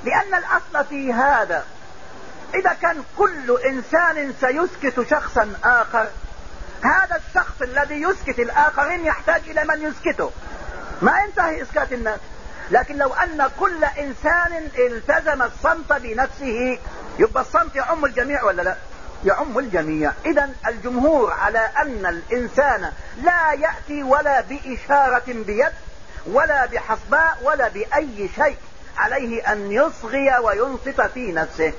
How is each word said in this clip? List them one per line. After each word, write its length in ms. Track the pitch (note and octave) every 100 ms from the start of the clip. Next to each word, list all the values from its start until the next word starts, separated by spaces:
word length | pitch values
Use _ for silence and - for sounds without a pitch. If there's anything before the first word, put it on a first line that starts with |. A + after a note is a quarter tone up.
لأن 300 | A#4 G#4 G4
الأصل 540 | F4+ - F#4 - D4+ C#4+
في 240 | C#4+ C4+
هذا 520 | A#3 C#4 B3+ G3 D#3+ - - - - - - - - -
إذا 180 | F#4 F#4+ E4
كان 200 | E4+ D#4+ - -
كل 400 | G4 E4 B3 B3 C4
إنسان 680 | C4 - D#4+ E4+ D#4 C#4+ -
سيسكت 720 | B3+ C#4+ F4+ - C#4 B3 A#3
شخصا 420 | D4+ - B3 G#3+ G3
آخر، 420 | A3 A#3+ A3 A#3 A3 - - - - - - -
هذا 340 | B3 F4 F#4+ E4
الشخص 460 | - F4+ F4 -
الذي 400 | C#4+ C4 C#4+ D4
يسكت 360 | E4 F#4 - B3
الآخرين 680 | A#3 - D4+ C#4+ D4 F4 D#4+
يحتاج 340 | - - E4 D#4+
إلى 180 | D#4
من 180 | D4+ D#4
يسكته، 480 | D4+ B3+ F4 C#4+ - - - - - - - -
ما 180 | G#3+ F4
ينتهي 420 | G#4 G4 E4+ D#4
إسكات 300 | - D4+ C#4
الناس. 280 | B3 A3 G#3 - - - - -
لكن 260 | A3 B3+ C#4+
لو 180 | C4
أن 360 | C4 F4 D#4 C4+ -
كل 240 | G4 E4
إنسان 880 | D4 - C#4+ A3+ D4+ E4+ E4+ E4+ D#4 B3+
التزم 640 | B3 A3+ C4+ D#4+ D#4+ C#4+
الصمت 500 | A3+ - D#4+ E4 D4+
بنفسه، 840 | C#4+ A#3+ A3+ C4 - C4+ A3+ B3+ B3 - - - -
يبقى 240 | - -
الصمت 340 | B3 D#4+ E4 C4+
يعم 280 | B3+ E4
الجميع 400 | C#4+ A#3+ B3+ C#4
ولا 180 | A3 F3+
لا؟ 140 | F3+ F3+ - - - -
يعم 340 | F#3+ F#3+ D4+ A#3
الجميع. 540 | C4 F3+ D#3 D#3 D3 C#3 D4+
إذن 280 | D4 C#4 C4 G#3+
الجمهور 640 | A#3 A3+ B3 C#4+ D4+ G3+
على 260 | D#3+ G3+ A3+
أن 480 | A3 C#4 D4 A3+ F#3
الإنسان 840 | E3+ - B3 A#3 - C#4+ G#3+ E3+ - - -
لا 300 | D#4 F4 D#4+
يأتي 500 | C#4+ D#4 - - D4
ولا 380 | C4 C#4+ D4 C4+
بإشارة 840 | - C#4 C4+ B3 - C#4+ C4 B3 B3
بيد 460 | A#3 G3 G#3 D#4 - - - - - D#3+
ولا 400 | A#3 D#4 C#4+ A#3+
بحصباء 720 | A3+ - G#3+ - C#4+ E4 -
ولا 260 | B3+ D4+ A#3
بأي 600 | G3+ A3 D4+ D4 G#3 F#3+ -
شيء، 200 | D4 - - - - -
عليه 560 | G#3+ C4+ A#3+ A#3 G#3
أن 200 | G#3 G3+
يصغي 680 | G#3 D#4 - A3+ C4+ C4+ B3+
وينصت 640 | A3 G3+ C4+ B3+ C4+ C4+
في 320 | A3 B3+ A#3+
نفسه 400 | E3 D#3 - D#3